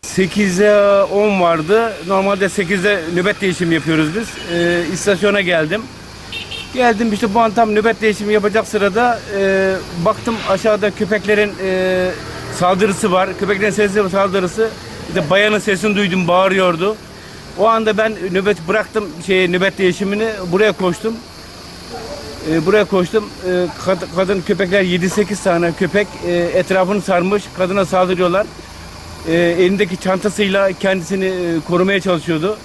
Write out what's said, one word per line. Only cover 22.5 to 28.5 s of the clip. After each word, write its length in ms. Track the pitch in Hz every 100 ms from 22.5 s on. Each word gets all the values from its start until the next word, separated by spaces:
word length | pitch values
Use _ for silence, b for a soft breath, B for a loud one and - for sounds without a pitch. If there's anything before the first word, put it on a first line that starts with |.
E, 140 | 160 160
buraya 200 | 208 202
koştum. 440 | 196 180 220 208 - 185
E, 40 | 180 180 - -
kad-, 300 | 190 170 170
kadın, 260 | 185 196
köpekler, 400 | 170 185 190 202
yedi 280 | 190 180 180
sekiz 340 | 190 190 202
tane 280 | 196 170 170 165
köpek, 280 | 185 190 202 - 175
e, 60 |
etrafını 680 | 175 175 156 180 190 185 208
sarmış, 420 | 190 180 175 208 - -
kadına 280 | 185 202 190
saldırıyorlar. 600 | 190 185 180 180 185 185